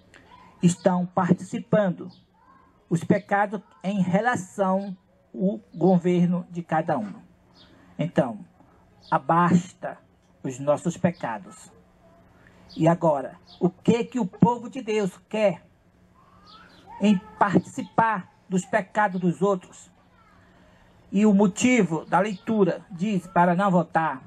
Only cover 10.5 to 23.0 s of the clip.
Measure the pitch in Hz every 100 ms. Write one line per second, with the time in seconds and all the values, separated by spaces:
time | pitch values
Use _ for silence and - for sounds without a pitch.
10.5 | 123 139 143 175 - 180 170 135 110 92
11.5 | - - _ _ _ _ _ _ _ _
12.5 | _ - - 156 170 165 139 131 - _
13.5 | - 180 - - 233 233 254 196 - 220
14.5 | 240 240 269 220 214 196 - _ 214 208
15.5 | 170 - _ _ _ _ _ _ _ -
16.5 | - - - - - 202 190 - - 302
17.5 | - - - 208 - 226 208 - _ _
18.5 | 185 - 220 190 - 208 185 180 165 196
19.5 | 190 - - - _ _ _ _ _ _
20.5 | _ _ _ _ _ _ 196 214 196 208
21.5 | - 254 247 175 160 - 170 208 190 -
22.5 | 220 180 - - 170